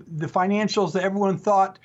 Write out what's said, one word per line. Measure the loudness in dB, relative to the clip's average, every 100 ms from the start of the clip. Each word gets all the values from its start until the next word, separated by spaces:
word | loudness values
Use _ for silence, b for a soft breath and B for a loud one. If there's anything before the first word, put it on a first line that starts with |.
| -6 -8
the | -2
financials | 0 2 2 0 0 0
that | 0
everyone | -2 0 0 0
thought, | 2 2 2 -2